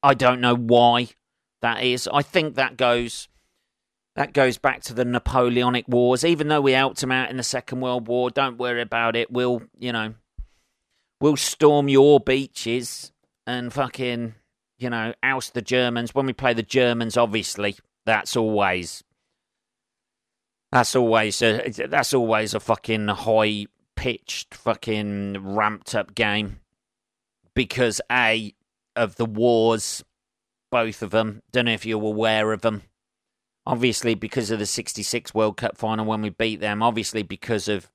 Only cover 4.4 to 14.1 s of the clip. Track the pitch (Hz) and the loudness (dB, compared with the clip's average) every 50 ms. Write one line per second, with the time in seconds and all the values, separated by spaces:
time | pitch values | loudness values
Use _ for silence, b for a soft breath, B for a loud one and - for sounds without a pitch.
4.4 | 135 127 117 - - 143 127 - - - 123 110 127 120 123 123 - - 135 131 | 2 2 2 0 -2 -4 -4 -4 -10 -10 -4 -2 -2 0 0 -2 -2 0 2 2
5.4 | 123 123 120 123 123 123 123 123 - - 120 123 123 123 127 127 143 170 170 147 | 2 4 2 2 2 2 0 -2 -2 0 2 2 4 4 2 2 2 2 2 2
6.4 | 151 147 151 151 139 139 131 131 135 135 - - 143 131 131 131 127 - 120 127 | 0 0 0 2 4 4 4 4 2 0 -2 -4 -4 -2 0 0 -2 -2 -4 -6
7.4 | 120 - - 127 - - - 127 127 127 123 123 117 113 120 123 123 123 117 135 | -6 -4 -6 -6 -6 -6 -8 -6 -4 -4 -4 -4 -4 -2 -2 0 0 0 0 0
8.4 | 135 135 120 117 127 123 120 120 120 101 - 117 117 117 113 117 117 - 123 123 | -2 -2 -2 -6 -6 -4 -4 -4 -4 -4 -2 0 0 0 0 0 -2 -2 -2 -2
9.4 | 123 123 123 117 - _ _ _ - 123 120 117 107 110 110 _ _ _ _ - | 0 0 0 -2 -6 _ _ _ -10 -6 -6 -4 -6 -6 -10 _ _ _ _ -14
10.4 | - _ _ _ _ _ _ _ _ _ _ _ _ _ _ _ 139 151 151 131 | -14 _ _ _ _ _ _ _ _ _ _ _ _ _ _ _ 2 2 2 2
11.4 | - - - _ 160 147 147 147 143 139 135 135 135 147 147 139 - - 131 135 | -2 -4 -2 _ 6 6 6 6 2 4 6 8 8 8 8 6 6 2 0 0
12.4 | 139 131 _ - - 113 117 127 120 117 - - - - _ _ _ _ _ _ | -2 -6 _ -10 -6 -4 -4 -4 -4 -8 -12 -14 -16 -20 _ _ _ _ _ _
13.4 | _ - 123 123 123 123 - 143 135 127 - - 131 123 | _ -10 -8 -8 -8 -8 -4 -4 -4 -4 -4 -6 -4 -4